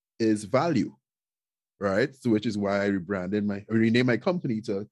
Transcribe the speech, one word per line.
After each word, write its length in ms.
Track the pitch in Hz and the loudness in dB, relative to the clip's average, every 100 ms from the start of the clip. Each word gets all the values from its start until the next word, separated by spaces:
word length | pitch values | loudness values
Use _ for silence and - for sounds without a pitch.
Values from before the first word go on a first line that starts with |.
| _ - | _ -2
is 260 | 113 104 | 0 0
value, 500 | 98 127 170 135 - - _ _ _ _ _ _ _ _ | 0 0 2 0 0 -6 _ _ _ _ _ _ _ _
right? 340 | 98 95 135 | 0 0 0
So 160 | - 120 | -2 0
which 160 | 110 117 | 0 0
is 100 | 104 | -2
why 240 | 104 101 | 0 0
I 40 | 101 | 0
rebranded 580 | 98 85 98 90 104 104 | -2 -2 -4 -2 -2 -2
my, 100 | 101 | -4
I 80 | - | -2
renamed 380 | 113 113 120 127 | 0 2 4 2
my 100 | 117 | 0
company 440 | 196 180 147 110 | 0 -2 -2 -4
to 260 | 107 98 104 | -4 -6 -8